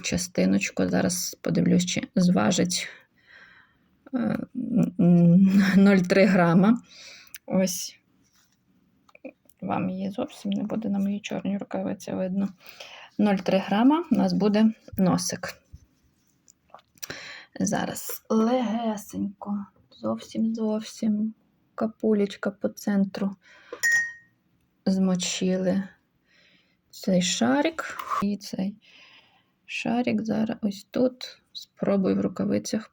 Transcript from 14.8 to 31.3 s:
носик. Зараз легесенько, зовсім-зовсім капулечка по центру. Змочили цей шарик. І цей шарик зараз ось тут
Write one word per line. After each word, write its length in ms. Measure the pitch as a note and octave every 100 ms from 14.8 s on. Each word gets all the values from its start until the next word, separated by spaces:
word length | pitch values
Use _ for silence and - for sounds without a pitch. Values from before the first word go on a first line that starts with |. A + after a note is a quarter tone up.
| - -
носик. 580 | F3+ F3+ - - - - _ - _ _ _ _ _ _ _ _ _ - _ _ - - - - - -
Зараз 640 | F#3+ - - - - - _
легесенько, 1400 | A3 A3+ B3+ A3 A3+ A3+ G3+ - F#3 G3+ - G#3 G3+ G3+ _ _
зовсім-зовсім 1400 | - A3 A3+ - A3 A3 A3+ A3 G#3+ G#3+ - A3+ G#3 A3 - _ _ _
капулечка 760 | - A3+ - A3 G#3 G3+ - G3+
по 180 | G3 A3
центру. 680 | - - G3 G3 - G3 G3 _ - - - A#5 A#5+ A#5+ B5 _ _ _ _ _ _ -
Змочили 960 | F#3+ F#3+ F3+ - - F#3 F#3 F#3 F#3+ F#3+ - _ _ _ _ _ _ _ _ _
цей 320 | - - F#3
шарик. 760 | F3+ - A#3 C#4 D#4+ E4 - - - -
І 140 | G3+ G3+
цей 400 | - - F#3+ - _ - - - _ _ _ _ _
шарик 580 | - A#3 A#3 B3 A3
зараз 320 | A3 G#3+ A3 A3+
ось 240 | G#3 - -
тут 520 | - B3+ B3+ -